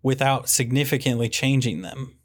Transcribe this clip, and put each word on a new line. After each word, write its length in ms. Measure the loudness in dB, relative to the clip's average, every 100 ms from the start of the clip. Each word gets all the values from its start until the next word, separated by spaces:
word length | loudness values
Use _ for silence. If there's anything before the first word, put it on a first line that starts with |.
without 460 | -2 2 2 2 0
significantly 800 | 0 2 0 0 0 0 0 -2
changing 540 | 0 2 2 0 -4
them 360 | -8 -12 -14 -16